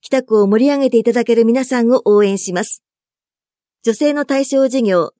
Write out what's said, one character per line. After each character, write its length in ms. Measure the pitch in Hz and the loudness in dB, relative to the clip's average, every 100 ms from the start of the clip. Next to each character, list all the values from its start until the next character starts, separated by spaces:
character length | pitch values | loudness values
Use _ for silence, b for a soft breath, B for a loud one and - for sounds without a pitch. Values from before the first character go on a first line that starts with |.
北 200 | - 262 | -2 -4
区 180 | 254 220 | 0 0
を 60 | 202 | 2
盛 200 | 214 269 | 2 2
り 60 | |
上 60 | 285 | 0
げ 120 | 269 | 0
て 60 | 240 | 0
い 60 | |
た 100 | 226 | 0
だ 100 | 233 | -2
け 100 | 233 | 0
る 120 | 233 226 | 2 2
皆 200 | 240 254 | 0 -2
さ 160 | 254 | -2
ん 80 | 233 | 2
を 140 | 254 - | 0 2
応 180 | 208 | 2
援 140 | 202 196 | 2 -2
し 160 | 196 | -6
ま 100 | 175 | -6
す。 200 | 165 - _ _ _ _ _ _ _ _ _ _ | -4 -6 _ _ _ _ _ _ _ _ _ _
女 120 | 226 220 | -4 -2
性 180 | 294 | -2
の 100 | 294 | -2
対 220 | 285 269 277 | -4 -4 -2
象 220 | 277 269 | 0 0
事 160 | 254 | 0
業、 300 | 226 180 156 | 0 0 -2